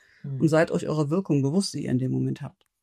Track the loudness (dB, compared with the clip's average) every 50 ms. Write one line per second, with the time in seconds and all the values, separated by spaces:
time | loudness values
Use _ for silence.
0 | _ _ _ _ -10 -8 -2 2 2 4 4 4 4 2 0 -2 -2 -2 -2 -2
1 | 0 0 0 -2 0 2 2 2 2 2 2 0 0 -2 -4 -6 -2 -2 0 0
2 | 0 0 -2 -2 -2 -2 -4 -6 -8 -12 -14 _ _ _ _ _